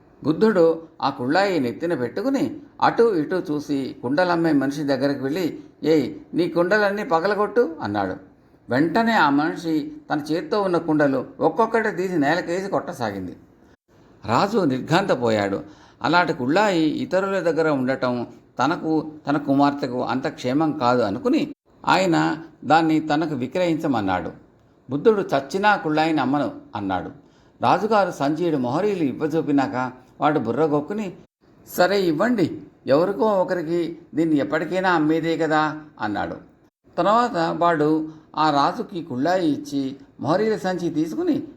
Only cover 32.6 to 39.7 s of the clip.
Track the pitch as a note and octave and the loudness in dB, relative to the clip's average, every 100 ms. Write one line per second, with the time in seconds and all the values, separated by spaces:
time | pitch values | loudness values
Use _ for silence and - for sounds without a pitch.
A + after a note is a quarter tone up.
32.6 | - _ - C#3 F3+ G3 A3 G3+ F3+ F3+ | -14 _ 2 2 2 2 2 2 0 -2
33.6 | D#3 F3 D#3+ E3+ - C3+ E3 D3+ - D#3 | -2 -2 -4 -8 -6 -2 2 2 0 -2
34.6 | E3 F3+ F#3 E3+ D3+ D#3+ D#3+ D#3+ D#3+ D#3 | -2 -2 2 2 2 2 0 0 0 2
35.6 | D#3 - - - G#2+ G2 F2 - - _ | 0 -4 -12 -8 -4 -4 -4 -8 -16 _
36.6 | _ _ _ - F3+ A3 A#3+ G3 E3 E3+ | _ _ _ -2 2 2 2 0 -2 2
37.6 | E3+ E3 D3+ D#3 D#3 - - - D#3 C#3+ | 2 4 2 2 -2 -10 -10 -2 2 2
38.6 | D3 A3+ G#3 F3+ D3 B2+ D3+ F#3 E3 C#3 | 2 0 -6 -8 -8 -2 0 2 0 -2
39.6 | - | -4